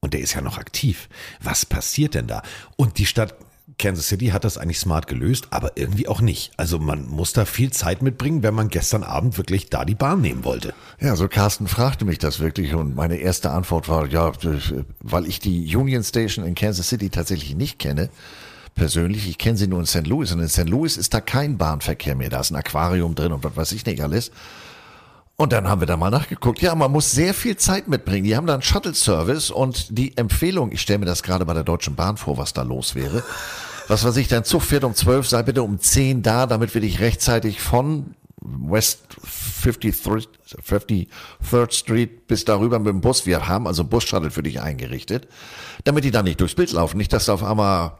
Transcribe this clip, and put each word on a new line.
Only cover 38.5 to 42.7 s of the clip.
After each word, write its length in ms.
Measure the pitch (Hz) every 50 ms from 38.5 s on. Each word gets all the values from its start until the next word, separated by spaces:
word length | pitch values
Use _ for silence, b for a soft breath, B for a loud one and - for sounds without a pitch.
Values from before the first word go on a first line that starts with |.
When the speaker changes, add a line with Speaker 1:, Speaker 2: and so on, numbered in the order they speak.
| 64 67 64 76 87 110 113 - - - _ _ - - -
Speaker 2:
fifty-third, 1080 | - - - - - - - - 127 110 - - 110 95 - - - 104 110 113 - _ _ _ - - -
fifty-third 1120 | - - 101 101 - - 110 95 85 - - - - - - _ - - - 120 120 120 -
Street 540 | - - - 113 117 117 110 - - _
bis 180 | _ 123 107 -
darüber 320 | - 110 98 107 120